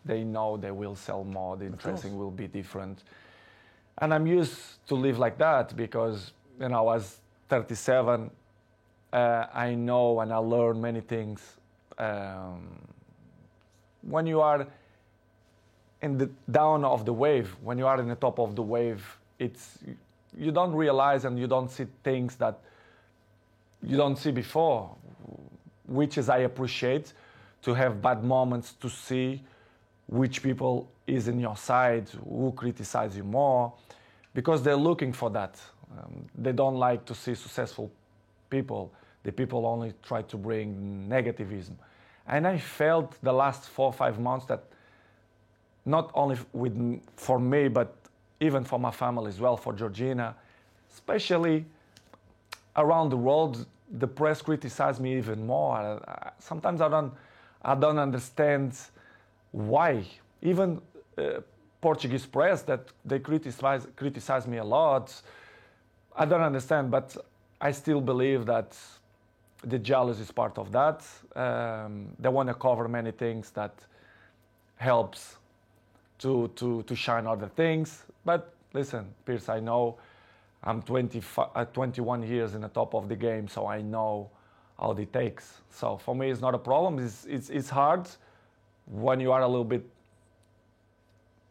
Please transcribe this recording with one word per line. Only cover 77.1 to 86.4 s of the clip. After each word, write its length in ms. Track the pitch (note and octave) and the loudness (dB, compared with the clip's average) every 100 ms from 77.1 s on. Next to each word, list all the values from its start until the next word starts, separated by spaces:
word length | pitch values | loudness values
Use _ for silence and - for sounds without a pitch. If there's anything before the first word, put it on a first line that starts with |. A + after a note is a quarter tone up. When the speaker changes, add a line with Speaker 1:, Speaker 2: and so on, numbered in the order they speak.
| A#2 A2+ | 0 0
Speaker 1:
other 200 | A2 G2+ | -4 -4
things. 560 | - E3 D#3+ D#3 - - _ F3 | 0 2 2 -2 -8 -20 _ 0
But 280 | E3+ E3+ _ _ | 0 -2 _ _
listen, 400 | C#3 C3+ A#2+ G2 G#2+ - | -6 -6 -8 -10 -14 -6
Piers, 240 | A#2+ - | -6 -4
I 100 | A2 | -4
know 380 | A2+ A#2+ A#2+ A#2 - - _ _ _ _ | 0 0 0 -4 -20 -20 _ _ _ _
I'm 180 | - A2 | -6 -4
twenty-five, 680 | G#2 B2+ B2 A#2 - - B2+ - | -2 -2 -2 -6 -6 -2 -2 -2
uh, 100 | A#2+ | -4
twenty-one 580 | - C3 B2 A#2 A#2+ | -4 -4 -4 -4 -4
years 300 | A2+ A#2+ A2+ | -2 -2 -2
in 80 | G#2+ | -6
the 80 | G#2 | -6
top 260 | - A2 A2+ | -2 -2 -2
of 140 | G2+ | -4
the 60 | G#2 | -2
game, 320 | A2+ A2 G#2 | -2 -2 -6
so 180 | - G#2 | -6 -4
I 140 | G#2+ | -4
know 480 | G#2+ A2 A2 G#2 G2+ _ _ _ _ - | -4 -4 -2 -4 -8 _ _ _ _ -6
how 120 | G#2+ | -4
it 200 | G#2 G#2 | -4 -4
takes. 500 | B2+ A#2 - - - _ | -2 -4 -6 -20 -20 _
So 280 | - A#2 G#2 | -6 -6 -4
for 180 | - B2+ | -6 -2
me, 140 | C3+ | -2
it's 100 | |
not 160 | B2 | 0